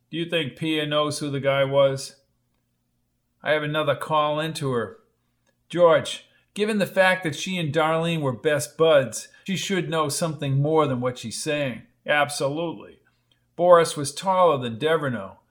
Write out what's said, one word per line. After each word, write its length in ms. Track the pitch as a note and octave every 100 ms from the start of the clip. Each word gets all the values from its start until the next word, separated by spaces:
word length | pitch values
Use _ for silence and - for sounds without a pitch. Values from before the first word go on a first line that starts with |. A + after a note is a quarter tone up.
| _
"Do 60 | D#3
you 80 | E3+
think 320 | E3+ C#3+ -
Pia 280 | D#3+ D#3 D3+
knows 340 | D3+ D3 C#3+
who 100 | D3
the 100 | C#3
guy 240 | C3+ C3+
was?" 540 | C3+ C#3 C#3 C3+ - - _ _ _ _ _ _ _ _ _ _ _ _
"I 100 | -
have 120 | D3+
another 320 | D3 D#3 C#3+ C3+
call 460 | - D#3 D3+ D3+
into 300 | D#3+ D3+ C#3
her." 280 | B2 G#2 - _ _ _ _ _ _ _
"George, 580 | E3 E3+ D3+ G#2+ - - _ _
given 260 | - G#3 G#3+
the 60 | F#3
fact 380 | F#3+ F#3 F3+
that 120 | E3 C#3
she 220 | F#3+ F#3
and 160 | D#3
Darlene 480 | D#3 D#3 D#3+ E3 E3
were 120 | C#3
best 440 | A2+ D#3 D3 - -
buds, 520 | D#3+ D3 B2 - - _ -
she 100 | F3
should 340 | - F#3+ D3+
know 200 | E3 D3+
something 520 | C#3 E3 C#3+ C#3+ C3+
more 240 | D3 D#3 D3
than 140 | B2
what 180 | B2+ B2
she's 240 | A2+ -
saying." 420 | D#3 D3 C#3 A2 - _ -
"Absolutely." 920 | D3 C#3 - C#3 D3 E3+ G2 - - _ _ _ _ _ -
"Boris 400 | F3 E3+ D#3+ -
was 180 | C#3
taller 440 | - F#3+ F#3 F3 C#3+
than 220 | B2 A2+
Deverneaux. 580 | D3+ D#3+ C#3+ A2+ F#2+ F2+ _